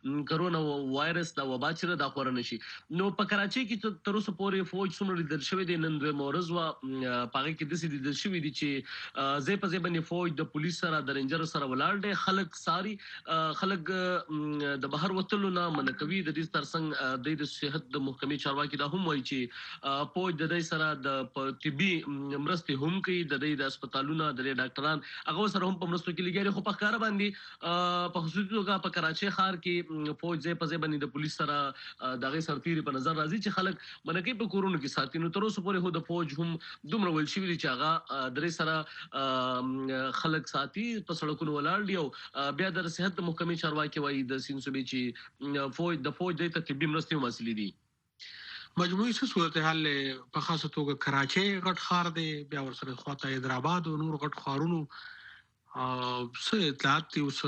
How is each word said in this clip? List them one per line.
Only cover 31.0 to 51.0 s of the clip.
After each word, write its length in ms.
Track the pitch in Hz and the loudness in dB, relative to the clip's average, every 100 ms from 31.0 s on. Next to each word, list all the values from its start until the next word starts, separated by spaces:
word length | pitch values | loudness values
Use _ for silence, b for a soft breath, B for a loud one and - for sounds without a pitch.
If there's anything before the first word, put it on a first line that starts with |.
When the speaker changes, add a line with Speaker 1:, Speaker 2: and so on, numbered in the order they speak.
| 139 | -2
Speaker 1:
پولیس 280 | 143 151 | -2 -2
سره، 400 | - 151 147 139 - B B | 0 0 2 0 -2 B B
آ، 160 | 127 127 | -4 -2
د 100 | 131 | 0
هغې 140 | 160 | 0
سرتیري 420 | 160 143 170 160 | 0 -2 0 0
په 100 | 147 | 2
نظر 240 | 135 135 156 | 0 2 2
راځي 220 | 156 214 | 2 0
چې 120 | 202 | 0
خلک 280 | 190 190 175 B B - | 2 0 0 B B -2
منع 140 | 170 | 0
کوي، 140 | 180 | 0
په 120 | 233 220 | -2 0
کورونو 320 | 190 190 170 | 2 2 2
کې 80 | 135 | 0
ساتي. 340 | - 135 165 | -2 0 0
نو 100 | 165 | 0
تر 120 | 196 | 2
اوسه 200 | 220 208 | 0 0
پورې 200 | 180 185 | 0 2
خو 80 | 180 | 2
د 100 | 165 | 0
فوج 340 | 160 170 156 139 | -2 -2 -2 -2
هم 200 | 165 160 B B 147 | -2 -2 B B -4
دومره 240 | 220 180 | 0 2
ویل 140 | 156 151 | 2 2
شوي 220 | 196 190 | 0 0
دي 100 | 165 | 0
چې 80 | 156 | 0
هغه، 360 | 127 156 165 - | 2 2 2 0
آ، 180 | 131 131 | -4 -2
د 120 | 127 | 0
دې 80 | 170 | -2
سره، 380 | 165 160 160 151 B B | 0 2 0 -2 B B
آ، 500 | 135 135 131 127 127 | -2 0 2 2 0
م، 280 | 127 135 131 131 135 | 0 -2 0 0 0
خلک 360 | - 165 156 - | 0 0 0 0
ساتي، 520 | 143 139 196 233 220 | -2 -2 -2 -4 -4
په 140 | 175 | -4
سړکونو 380 | 160 151 147 156 | -4 -2 -2 0
ولاړ 320 | 147 147 196 202 | 0 2 2 2
دي. 100 | 190 | 0
او، 160 | 139 - B | 0 -4 B
آ، 160 | 135 139 | -4 -2
بیا 200 | 139 190 | 0 0
د 180 | 175 170 | 0 -2
صحت 300 | 165 190 185 | 0 -2 0
د 20 | |
محکمې 360 | 175 160 170 165 | -2 0 0 0
چارواکي 440 | 160 147 147 156 | 0 0 0 0
وایي 240 | 143 139 | 0 0
د 140 | 123 127 | 0 -2
سیند 220 | 131 135 | -4 -6
صوبې 240 | 139 135 | -4 -4
چې، 300 | 127 131 123 117 B - | -2 -2 -2 -4 B -10
م، 280 | 139 143 139 | -4 -2 -2
فوج، 280 | 127 170 160 | 0 0 0
د 120 | 139 | -2
فوج 320 | - 180 165 | -2 0 0
دې 120 | 170 | 0
ته 60 | 165 | -2
طبي 260 | 160 139 156 | -2 0 2
مرستې 280 | 156 156 | 2 0
هم 120 | 151 123 | 0 0
حاصلې 280 | 113 117 | -2 -2
دي. 200 | 107 101 - _ _ _ - B B B B B - | -2 -2 -6 _ _ _ -20 B B B B B 2
Speaker 2:
مجموعي 340 | 175 185 240 | 2 4 2
څه 120 | 214 247 | 2 2
صورتحال 520 | 190 165 160 156 160 | 4 2 4 2 4
لري؟ 360 | 156 139 135 131 - | 2 2 0 -4 -6
په 60 | 156 | -4
خاصه 300 | 143 165 156 | 0 0 0
توګه 240 | - 143 | 0 0
کراچۍ 680 | 139 | 0